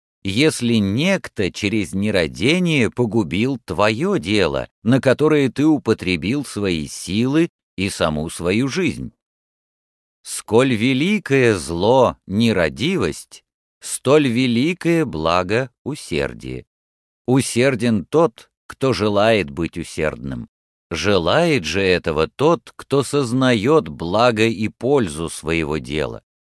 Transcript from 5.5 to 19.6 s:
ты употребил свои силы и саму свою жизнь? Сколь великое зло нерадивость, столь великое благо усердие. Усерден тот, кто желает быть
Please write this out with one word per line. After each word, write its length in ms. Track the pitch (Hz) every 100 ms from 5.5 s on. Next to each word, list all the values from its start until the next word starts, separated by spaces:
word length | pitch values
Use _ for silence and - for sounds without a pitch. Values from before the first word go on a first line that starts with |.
ты 140 | -
употребил 800 | 151 147 - 110 92 87 87 143
свои 420 | 135 107 101 82 69
силы 600 | - - 101 127 151 170 - _ -
и 120 | 98
саму 400 | - 82 76 82
свою 400 | - 85 107 135
жизнь? 440 | 160 160 64 60 - _ _ _ _ _ _ _ _ _ _
Сколь 520 | - - - 110 135
великое 800 | 110 123 127 175 208 - 135 117 98
зло 600 | 69 85 101 131 110 76 -
нерадивость, 1160 | 98 117 95 80 65 139 185 87 - - - _ _ _ _
столь 480 | - - 123 151 139
великое 760 | 117 131 117 151 185 165 165
благо 640 | 139 78 82 90 92 113 135 -
усердие. 840 | - 151 - 76 67 57 64 64 - _ _ _ _ _ -
Усерден 800 | 135 - 113 135 120 120 107
тот, 460 | 78 151 165 - - _ -
кто 240 | - 135
желает 580 | 92 107 101 110 110 76
быть 260 | 69